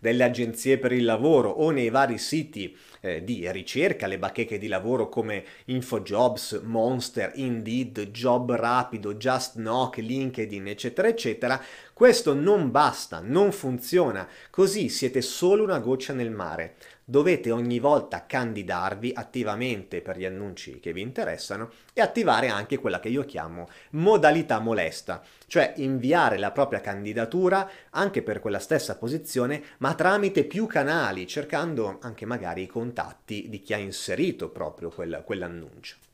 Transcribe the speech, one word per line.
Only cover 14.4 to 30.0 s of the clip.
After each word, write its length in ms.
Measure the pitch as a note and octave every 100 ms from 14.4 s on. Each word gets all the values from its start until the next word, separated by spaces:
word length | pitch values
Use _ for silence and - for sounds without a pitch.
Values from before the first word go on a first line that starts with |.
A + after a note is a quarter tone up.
| -
così 400 | - F#3+ G#3+ A#2+
siete 320 | - B2+ C3
solo 400 | A#2+ - F3 G3+
una 160 | G#3 E3+
goccia 360 | A#2 C3 -
nel 180 | C3+ A#2
mare. 460 | G#2+ E2+ E2 E2 - - - -
Dovete 460 | C3 D#3 E3+ A#2
ogni 260 | A#2 A#2+ A#2+
volta 480 | C3+ D3 - E2+ -
candidarvi 840 | C3 A#2+ G#2 F#2 F2+ F#2+ G2+ A#2+
attivamente 880 | A#2+ A2 C3 G#2+ G#2 B2+ A2 F#2 F2+
per 160 | F2 F2
gli 80 | F#2
annunci 540 | F#2+ G2+ F2 - C2
che 140 | -
vi 80 | F2
interessano 680 | A2 B2+ G#3 E2 - G2+ A2+ - _
e 80 | -
attivare 460 | G#3+ - F#3 A2+ B2
anche 320 | G2+ A2 C3+
quella 200 | A2+ F2+
che 100 | A2
io 140 | C3
chiamo 460 | C3 - D#2+ E2+ E2+ - -
modalità 640 | D3+ F3+ G#3+ D3+ D#3+ - A2
molesta, 640 | A2+ G#2+ E2 - - F2 - _ _
cioè 280 | E3+ C3+ -
inviare 640 | C3+ C3 B2 E3+ C#3 G2+
la 100 | G2+
propria 320 | A#2 C#3 G#2
candidatura 880 | - G2+ G#2 A2 A2+ F3+ F3+ F#3+ F#3+ - -
anche 320 | - G3 F#3+
per 160 | - G#2
quella 180 | A2 G2
stessa 400 | - D#3+ - G2
posizione, 640 | A#2+ D3+ - C3 B2 D3 - -
ma 160 | C3+
tramite 520 | -